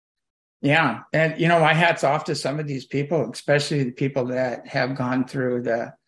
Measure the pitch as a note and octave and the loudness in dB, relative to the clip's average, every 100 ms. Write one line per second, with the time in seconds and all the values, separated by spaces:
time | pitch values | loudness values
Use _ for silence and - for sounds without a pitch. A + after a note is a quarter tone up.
0 | _ _ _ _ _ _ - D#3 D3 A2 | _ _ _ _ _ _ 0 2 2 0
1 | - C#3+ B2+ D#3 E3 E3+ D#3 D#3+ F3 E3 | -2 0 0 2 2 4 4 4 4 4
2 | C#3+ D3+ - C#3+ C3 D3+ D3 C3+ - C3+ | 2 0 -2 -4 -4 -4 -6 -8 -4 -4
3 | C#3+ E3 A2+ - - C#3+ C#3+ D3+ B2+ - | 0 -2 -2 -6 0 2 2 0 -2 -2
4 | C3+ C#3 B2 B2+ B2+ A#2 - C#3 C3 C3+ | -2 0 -2 -2 -2 -4 -6 -4 -2 -2
5 | B2 B2+ C3 C#3 B2+ B2 A#2+ A#2 A#2+ - | -2 -2 -2 -2 -2 -2 -2 -2 -4 -12